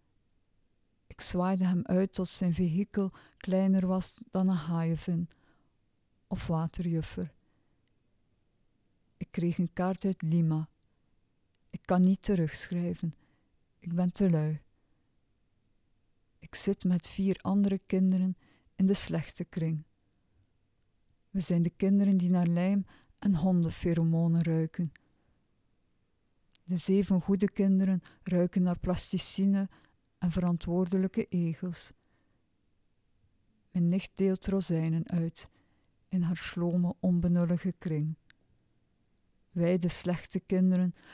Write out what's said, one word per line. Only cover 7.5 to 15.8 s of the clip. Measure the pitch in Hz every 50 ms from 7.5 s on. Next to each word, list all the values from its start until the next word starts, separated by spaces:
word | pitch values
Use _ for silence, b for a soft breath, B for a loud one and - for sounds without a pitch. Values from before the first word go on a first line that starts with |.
| _ _ _ _ _ _ _ _ _ _ _ _ _ _ _ _ _ _ _ _ _ _ _ _ _ _ _ _ _ _ _ _ _
Ik | - - -
kreeg | - - 170 175 165 -
een | 175 170 -
kaart | - 180 185 190 - -
uit | 196 185 - -
Lima. | 160 165 170 165 160 156 156 160 - _ _ _ _ _ _ _ _ _ _ _ _ _ _ _ _ _ _ _ _
Ik | - - -
kan | - 180 180
niet | 180 185 196 - -
terugschrijven. | - 202 175 165 151 - - - - 175 175 175 175 175 - - 165 - - _ _ _ _ _ _ _ _ _ _ _ _
Ik | - 175 170
ben | 170 180 180 -
te | - 202 190
lui. | 165 156 151 156 156 151 - _ _ _ _ _ _ _ _ _ _ _ _ _ _ _ _ _ _ _ _ _ _ _